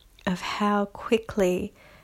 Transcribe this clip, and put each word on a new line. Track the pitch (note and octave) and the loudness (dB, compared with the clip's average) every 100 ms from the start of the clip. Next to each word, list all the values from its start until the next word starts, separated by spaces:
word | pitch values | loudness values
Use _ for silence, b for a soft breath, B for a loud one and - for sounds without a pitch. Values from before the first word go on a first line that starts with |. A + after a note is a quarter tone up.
| _ - - | _ -8 -4
of | F3+ | -4
how | - - G#3 G#3 G3+ | -4 0 2 2 0
quickly | - - A3+ A3+ - F#3 F3+ G3+ b b b | -4 0 0 0 0 2 2 -4 b b b